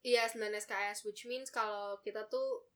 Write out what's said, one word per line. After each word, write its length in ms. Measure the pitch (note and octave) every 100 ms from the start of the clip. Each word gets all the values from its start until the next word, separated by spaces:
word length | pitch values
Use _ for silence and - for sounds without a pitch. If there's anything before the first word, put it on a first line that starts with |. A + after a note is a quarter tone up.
Iya, 260 | - A#3+ A3+
sembilan 240 | A3+ G#3
S 140 | G#3 G#3+
K 80 | G3 G#3
S, 100 | G#3
which 200 | G#3+ G#3
means 240 | A#3+ B3+ C4
kalau 480 | B3+ A3 G#3 G3+ G3+
kita 300 | - G#3+ G#3+
tuh 160 | B3+ C4+ B3 -